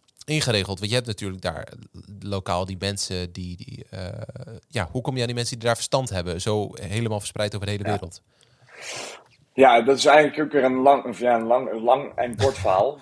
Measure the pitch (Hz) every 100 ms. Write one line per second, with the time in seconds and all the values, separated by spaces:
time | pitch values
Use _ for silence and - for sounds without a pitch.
0 | _ _ - 156 127 107 92 92 104 123
1 | 120 101 101 92 90 80 - - - -
2 | - 98 101 98 92 90 92 92 98 101
3 | - 90 90 90 90 87 - - - 98
4 | 90 104 110 - - 113 _ 120 85 127
5 | 131 131 120 120 117 120 117 113 - 139
6 | 127 95 87 87 110 107 98 - 98 107
7 | 113 107 - - 107 104 98 104 98 87
8 | 87 - _ _ _ _ _ - - -
9 | - - _ _ _ - 131 117 117 135
10 | 151 151 143 151 151 143 131 127 135 139
11 | 127 107 123 117 113 127 123 110 117 131
12 | 143 - 123 113 135 - 104 92 120 147